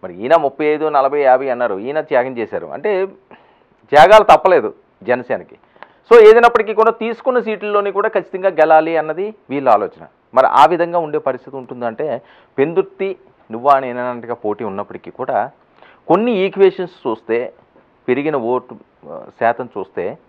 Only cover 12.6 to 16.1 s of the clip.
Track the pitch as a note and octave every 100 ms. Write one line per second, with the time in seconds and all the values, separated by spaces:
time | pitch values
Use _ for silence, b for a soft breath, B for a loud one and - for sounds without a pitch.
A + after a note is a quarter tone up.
12.6 | C#3+ E3+ F#3+ _ G3 F#3+ _ _ _ A2+
13.6 | C3 C#3 C3+ B2 B2 A#2+ A#2 A#2 G#2+ G#2
14.6 | A2+ G2 G2+ F#2+ - - B2+ C#3 A#2+ _
15.6 | _ b b b -